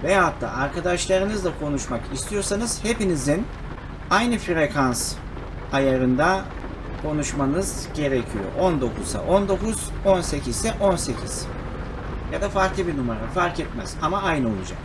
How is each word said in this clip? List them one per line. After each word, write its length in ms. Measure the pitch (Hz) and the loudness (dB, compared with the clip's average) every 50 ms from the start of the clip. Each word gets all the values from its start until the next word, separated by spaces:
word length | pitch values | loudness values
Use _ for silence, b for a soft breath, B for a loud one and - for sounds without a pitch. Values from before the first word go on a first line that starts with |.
| - | 2
Veyahut 380 | 156 190 196 180 160 143 - | 4 4 6 4 4 2 -2
da 100 | 131 113 | -4 -4
arkadaşlarınızla 1080 | - 131 135 147 - 175 156 180 180 175 - - 190 185 190 202 214 208 185 175 151 - | -2 -2 -2 -2 -2 0 0 0 2 2 2 2 4 4 4 2 0 0 0 -2 -2 -2
konuşmak 420 | 151 147 147 135 - - 127 117 110 - 139 | -2 -2 -2 -2 -2 -2 -4 -4 -4 -4 -6
istiyorsanız 720 | 127 - - 208 202 196 - 202 202 233 226 - - - | -6 -4 -2 -2 -2 0 0 0 0 0 -2 -2 -2 0
hepinizin 640 | 214 233 226 220 190 170 147 127 143 147 175 220 - - - - - - - - - - - - - | 0 0 2 2 2 2 2 2 2 2 2 0 -4 -6 -10 -10 -10 -10 -10 -10 -10 -10 -10 -2 2
aynı 280 | - 196 233 240 240 214 | 2 4 4 4 2 0
frekans 800 | - - 175 160 156 135 - 143 135 127 123 117 - - - - - - - - - - - - - - | 0 0 2 2 2 2 4 4 4 4 2 0 -2 -4 -4 -6 -8 -10 -8 -8 -10 -8 -10 -10 -8 -2
ayarında 720 | - 139 139 135 131 127 127 127 127 127 151 175 190 190 190 - - - - - - - - - - - | 0 2 4 4 4 4 4 4 4 6 6 4 4 2 0 -4 -8 -8 -8 -8 -10 -10 -8 -8 -8 -6
konuşmanız 880 | - 151 151 151 143 - - 143 139 135 143 175 196 180 - - - - - | -4 -2 -2 -2 -2 -2 0 0 2 2 2 2 0 -2 -4 -6 -8 -6 -4
gerekiyor. 500 | 156 147 143 135 127 113 - - 107 95 95 - - | -2 0 2 2 2 0 0 -4 -4 -4 -4 0 2
On 220 | 175 185 170 143 | 2 4 4 4
dokuz 260 | 127 117 113 - 101 - | 2 0 -2 -2 -4 -4
ise 120 | - 104 | -4 -4
on 280 | - - 170 196 202 196 | 0 4 4 4 4 4
dokuz, 420 | 196 185 202 220 220 - - - - - - | 0 0 0 -2 -2 -2 -4 -6 -6 0 4
on 160 | 202 190 180 | 4 4 4
sekiz 340 | 170 - - 143 139 123 120 | 4 0 -2 -2 -2 -2 -2
ise 180 | - - 226 226 - | 0 0 -2 0 2
on 140 | - 151 180 | 2 2 2
sekiz. 520 | 165 - - 123 - - - - - - - - - - - - - - - - - - - - - - - - | 2 0 -2 -4 -4 -4 -6 -6 -6 -6 -6 -8 -8 -8 -8 -8 -8 -8 -8 -8 -8 -8 -8 -8 -6 -6 -4 -4
Ya 80 | - | -2
da 80 | 185 202 | -2 0
farklı 380 | - 196 190 190 185 190 185 170 | 2 2 2 2 2 0 0 0
bir 100 | 151 139 | 0 0
numara, 300 | 127 120 113 107 110 110 | 0 -2 -2 -2 -4 -4
fark 320 | - 180 175 175 170 - | 0 0 0 0 0 -2
etmez 360 | 147 - - 120 107 95 - - | -4 -4 -4 -6 -6 -6 -6 -2
ama 200 | - 156 180 202 | -2 0 0 2
aynı 260 | 196 185 165 147 131 113 | 2 2 2 2 2 2
olacak. 300 | 107 95 92 87 90 76 - | 0 -2 -4 -6 -8 -8 -10